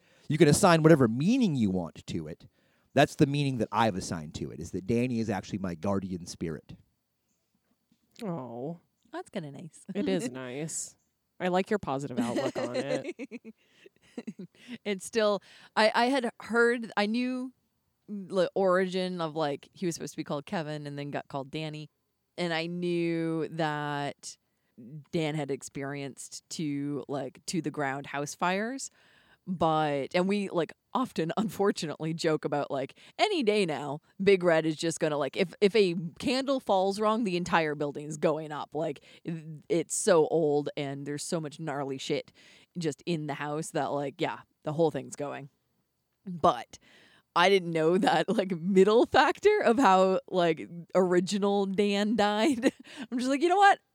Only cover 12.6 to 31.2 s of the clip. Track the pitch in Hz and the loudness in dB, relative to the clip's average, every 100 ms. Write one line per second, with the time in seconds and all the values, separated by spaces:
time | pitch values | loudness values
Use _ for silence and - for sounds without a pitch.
12.6 | - - - - 277 - - 220 220 - | -6 -4 -4 -4 -6 -12 -12 -14 -16 -20
13.6 | _ _ - _ _ - - 180 180 _ | _ _ -20 _ _ -14 -12 -12 -16 _
14.6 | - 233 214 196 - 226 208 202 - - | -18 -12 -8 -8 -4 0 2 0 -4 -20
15.6 | - 196 214 - 240 277 233 - - 233 | -6 2 2 4 2 0 -2 -6 -4 2
16.6 | 233 240 220 - 208 233 254 254 254 - | 2 2 -4 -2 0 0 -2 -4 -8 -14
17.6 | _ _ _ _ - 208 180 185 170 - | _ _ _ _ -14 -12 -4 0 0 2
18.6 | 196 180 190 185 185 180 165 151 147 143 | 2 2 2 -2 -4 -4 -4 -2 -2 -2
19.6 | - - 175 - 151 - 151 151 - 196 | -8 -6 -6 -4 -8 -8 -6 -6 -6 -6
20.6 | 151 151 143 143 143 143 - 143 135 156 | -6 -8 -8 -10 -8 -8 -6 -8 -8 -8
21.6 | 156 151 151 _ _ _ _ - 175 160 | -8 -10 -14 _ _ _ _ -6 -4 -2
22.6 | 170 175 175 170 170 165 165 160 151 160 | -4 -4 -2 -2 -2 -2 -2 -4 -4 -4
23.6 | 156 147 147 143 143 - - - _ _ | -4 -2 -4 -6 -6 -10 -16 -20 _ _
24.6 | _ - 123 151 135 175 156 151 139 131 | _ -20 -18 -18 -8 -4 -2 -2 -4 -6
25.6 | - 147 139 143 139 - - - - - | -8 -8 -8 -8 -10 -12 -16 -16 -14 -8
26.6 | 151 143 143 143 - 139 131 - - 180 | -4 -4 -4 -6 -6 -6 -8 -12 -8 -4
27.6 | 151 143 135 139 147 139 147 - 180 190 | -4 -4 -4 -4 -6 -8 -8 -4 -2 -2
28.6 | 226 262 - _ _ _ _ _ - 175 | -4 -8 -12 _ _ _ _ _ -8 0
29.6 | 165 156 151 143 131 175 180 208 196 175 | 2 2 2 0 -2 0 0 0 -2 -2
30.6 | 156 - _ 233 254 - | -4 -6 _ -4 -4 -2